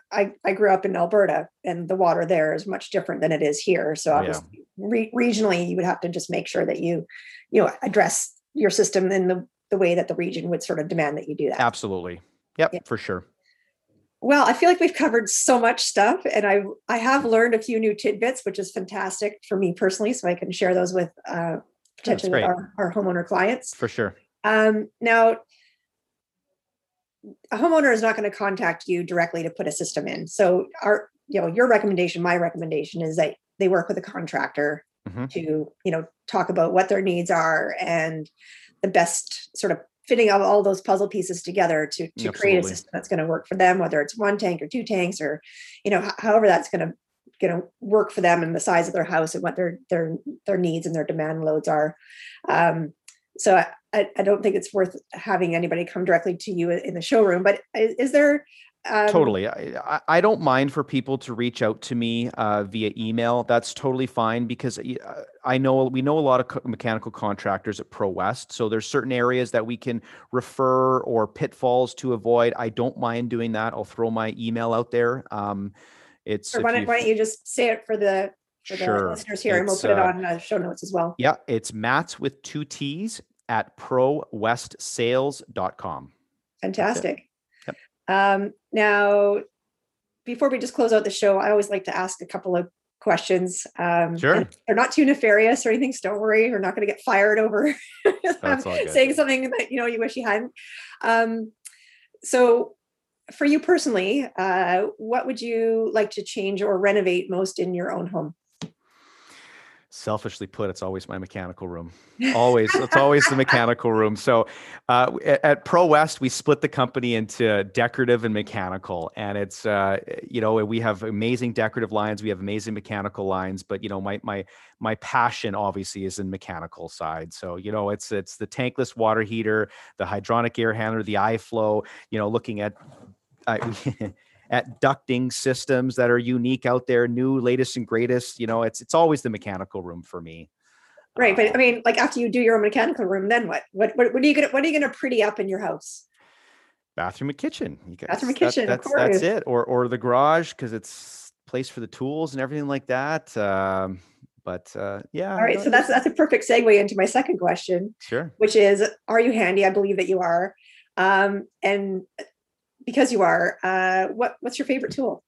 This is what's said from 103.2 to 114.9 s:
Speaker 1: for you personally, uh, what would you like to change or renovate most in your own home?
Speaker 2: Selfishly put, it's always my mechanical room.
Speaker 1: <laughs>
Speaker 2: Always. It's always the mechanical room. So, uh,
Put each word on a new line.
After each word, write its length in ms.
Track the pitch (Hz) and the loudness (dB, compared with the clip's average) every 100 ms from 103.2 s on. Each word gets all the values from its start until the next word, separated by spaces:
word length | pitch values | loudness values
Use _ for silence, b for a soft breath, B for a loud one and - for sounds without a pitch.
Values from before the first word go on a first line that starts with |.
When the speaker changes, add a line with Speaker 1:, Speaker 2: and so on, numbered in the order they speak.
| - | -20
Speaker 1:
for 120 | - 294 | 0 2
you 140 | 302 | 4
personally, 680 | 339 349 294 202 190 277 254 - | 4 2 4 0 0 0 -2 -4
uh, 500 | 190 185 175 185 214 - | 0 2 2 2 0 -6
what 280 | 220 247 262 | -4 -2 -2
would 160 | 240 | -6
you 480 | 233 226 226 226 220 | -4 0 0 0 0
like 180 | 214 208 | 0 -2
to 120 | - | -4
change 380 | 202 220 196 196 | -10 -6 -4 -2
or 160 | 208 190 | -2 2
renovate 520 | 202 208 185 180 - | 2 2 2 0 -2
most 300 | 185 190 - | -4 -4 -4
in 140 | 180 | -4
your 180 | 180 180 | -4 -4
own 140 | 190 175 | -6 -6
home? 280 | 175 151 - _ _ - _ b b b b b b b b b b b | -6 -8 -10 _ _ -14 _ b b b b b b b b b b b
Speaker 2:
Selfishly 580 | - 110 107 - - 95 | -12 -6 -4 -6 -10 -12
put, 220 | - 101 | -6 -6
it's 120 | 92 | -6
always 260 | 95 95 - | -8 -8 -8
my 100 | 95 | -10
mechanical 500 | 92 101 90 87 92 | -10 -10 -12 -12 -12
room. 240 | 85 85 b b - | -12 -14 b b -6
Speaker 1:
<laughs> 160 | 262 240 | -2 2
Speaker 2:
Always. 380 | 123 120 110 | 4 4 4
It's 220 | - - - | 2 2 4
always 300 | 139 143 - | 6 6 4
the 60 | 135 | 2
mechanical 560 | 135 120 117 120 117 | 2 2 2 0 0
room. 240 | 110 107 104 | 2 2 0
So, 320 | - 117 - B B B | 2 2 2 B B B
uh, 160 | - | 2